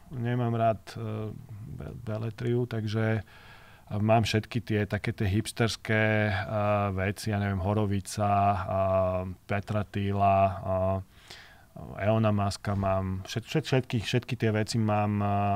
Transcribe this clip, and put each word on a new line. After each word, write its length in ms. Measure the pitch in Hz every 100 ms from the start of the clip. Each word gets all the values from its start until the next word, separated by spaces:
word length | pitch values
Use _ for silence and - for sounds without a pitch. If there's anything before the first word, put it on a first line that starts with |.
| -
nemám 420 | 127 120 123 120
rád, 260 | 117 113 98 - 113
eh, 360 | 113 107 107 - - 101 113
be-, 200 | - - - -
beletriu, 580 | 110 113 101 120 120 120
takže 560 | 113 107 110 110 110 - - - - - - - 104
mám 240 | 107 113
všetky 340 | 101 110 - 120
tie, 160 | - 107 104
také 260 | - -
tie 160 | - 104
hipsterské, 1000 | 104 - - 110 - - 110 107 107 107
eh, 40 | 98 - 107 104 104 101
veci, 400 | 95 95 101 -
ja 40 | 101
neviem, 180 | 101 95
Horovica, 680 | 95 107 101 101 - - 101
eh, 280 | 101 101 101 92 95 95 95 92 92 92 90
Petra 400 | - - - 107
Thiela, 540 | 98 101 98 101 98 98 98
eh, 1600 | 92 95 95 95 95 95 - - - - - - - - - 101
Elona 240 | 110 110
Muska 480 | 104 101 - - 98
mám, 480 | 98 95 95 95 95
všet-, 180 | 117 -
všet-, 160 | 156 -
všetky, 300 | 131 - 120
všetky 340 | - 123 - 123
tie 120 | 110
veci 240 | 107 110 117
mám, 340 | 107 104 104 104
eh, 80 | 104 101 101